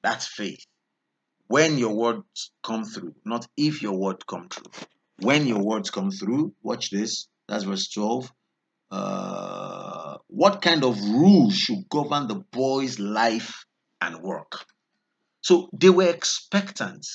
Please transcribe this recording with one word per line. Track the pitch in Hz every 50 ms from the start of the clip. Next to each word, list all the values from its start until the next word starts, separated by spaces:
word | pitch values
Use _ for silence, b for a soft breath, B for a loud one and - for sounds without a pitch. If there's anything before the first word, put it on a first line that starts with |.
That's | - 110 113 110 -
faith. | - - - 107 92 - - - _ _ _ _ _ _ _ _ _ _ _ _ _ _ _ _ _
"When | - 143 156 160 156
your | 131 117 113 104
words | 107 117 117 117 107 98 _ _ - - - _ _
come | - - 113 113 110
through," | 107 113 104 85 82 78 _ _
not | 107 117 117 120 - _
if | - 147 151 151 151
your | - 107 95 92
word | 95 95 92 - -
come | - 95 85 87 92
through. | - - - - - - - _ _ _ _ _ _ -
"When | 95 117 139 151 151
your | 131 113 104
words | 98 104 113 107 98 -
come | - - 95 98
through," | 95 98 98 101 120 143 156 - - _
watch | _ 117 120 117 - -
this, | 95 101 107 113 - - - _ _ _ _
that's | - 104 107 98
verse | 98 98 95 - -
twelve. | - 110 104 107 117 127 127 127 _ _ _ _ _ _ _ _ _ _ _ _
Uh, | 98 98 98 98 98 95 95 - 92 92 92 92 92 92 - 50 - 95 95 95 95 - 80 73 73 - _ _
"what | - - 160 202 196 196
kind | - 175 165 156 135
of | 127 117 101
rules | 101 104 107 131 160 196 202 180 127 107 95
should | 98 - - 117 98 95 _
govern | - 147 147 147 147 143 139 113
the | 107 98 98 _
boy's | - 120 131 135 135 135 135 127 123 107
life | 101 104 107 107 113 117 113 - 117 - - - - _ _ _ _ _ _ _
and | - 87 82 80
work?" | 85 95 85 73 76 _ - - - _ _ _ _ _ _ _ _ _ _ _ _ _ _ _
So | - - 359 349 359 - -
they | - - 190
were | 185 180 190 175
expectant. | 165 170 - - - - - _ - 202 196 - - - 117 95 95 151 - -